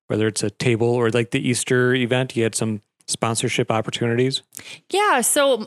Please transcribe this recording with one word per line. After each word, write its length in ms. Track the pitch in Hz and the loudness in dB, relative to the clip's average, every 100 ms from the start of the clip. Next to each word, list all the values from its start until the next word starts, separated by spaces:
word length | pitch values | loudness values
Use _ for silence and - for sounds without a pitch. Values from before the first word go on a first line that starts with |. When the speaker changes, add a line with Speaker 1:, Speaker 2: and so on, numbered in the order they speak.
| - | -6
Speaker 1:
whether 220 | 107 107 | 0 0
it's 160 | - | -2
a 60 | 107 | -6
table 360 | - 127 113 117 | -2 0 2 2
or 220 | 120 113 | 2 2
like 220 | 120 117 | 2 0
the 160 | 135 123 | -2 -2
Easter 440 | 117 - 127 123 | -2 0 2 2
event, 420 | 131 117 127 131 117 | 2 0 0 -2 0
you 80 | |
had 100 | 113 | -2
some 280 | - 113 104 _ _ - | 0 -4 -4 _ _ -10
sponsorship 680 | - 113 117 120 - 120 | -4 -2 0 -2 -2 0
opportunities? 720 | 110 - - 117 117 131 135 _ - - - - | 0 -2 -4 -2 2 0 -2 _ -20 -20 -20 -4
Speaker 2:
Yeah, 320 | 381 415 277 | 0 2 2
so 460 | 220 294 277 240 | 2 2 2 2